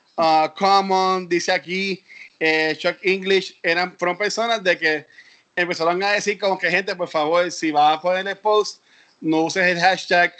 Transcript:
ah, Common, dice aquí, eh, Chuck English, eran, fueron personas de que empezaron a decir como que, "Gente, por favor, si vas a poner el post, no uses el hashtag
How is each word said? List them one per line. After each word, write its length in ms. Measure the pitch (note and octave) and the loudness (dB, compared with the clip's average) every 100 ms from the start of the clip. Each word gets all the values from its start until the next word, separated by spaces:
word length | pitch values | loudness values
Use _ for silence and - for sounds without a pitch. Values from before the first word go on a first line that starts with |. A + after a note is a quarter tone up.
| _ - | _ 0
ah, 360 | D#3+ D#3 D#3 - | 2 4 2 0
Common, 720 | G3 G3 G3 F#3+ F#3+ F#3 F3 | 2 2 2 0 2 0 -2
dice 220 | E3+ - | -2 0
aquí, 520 | F#3 D#3+ F#3 G3 F3+ _ - - _ | -2 -2 -6 -4 -6 _ -20 -20 _
eh, 360 | D#3+ D#3 D#3 D3+ | 0 2 0 0
Chuck 200 | F3 F3 | -4 -2
English, 540 | G3 F#3+ F#3+ F#3+ F#3 - | -2 -2 0 0 0 -6
eran, 320 | F3+ E3+ F3+ - | -2 -2 -2 -4
fueron 200 | F3 F3+ | -4 -2
personas 460 | G#3 - A#3 A3+ | -4 -2 -2 -2
de 140 | F#3 F3 | 0 0
que 280 | E3 D3+ - - - _ _ - | 0 -2 -6 -20 -20 _ _ -4
empezaron 460 | F3 E3 E3 F3 | -4 0 0 0
a 80 | G3+ | 0
decir 240 | G#3 G3+ G#3 | 0 -2 -2
como 200 | G3+ F#3 | -2 0
que, 120 | F3+ | 0
"Gente, 260 | F3+ G3 F3+ | -2 -2 -6
por 120 | E3+ | -4
favor, 420 | D#3+ D3+ E3+ F3 | -2 0 0 0
si 200 | - D#3+ | -2 -2
vas 260 | D3 D3+ D#3 | 2 2 2
a 40 | |
poner 260 | F3 F#3 G3 | -2 -2 -4
el 100 | F#3+ | -4
post, 440 | G#3+ G#3+ G3+ - _ _ _ _ | 2 2 0 -10 _ _ _ _
no 220 | D#3+ D#3+ | -2 0
uses 220 | D#3+ F#3+ F3+ | 0 0 0
el 120 | E3+ | 4
hashtag 540 | F3+ F3+ - F3 F3 | 2 2 0 2 2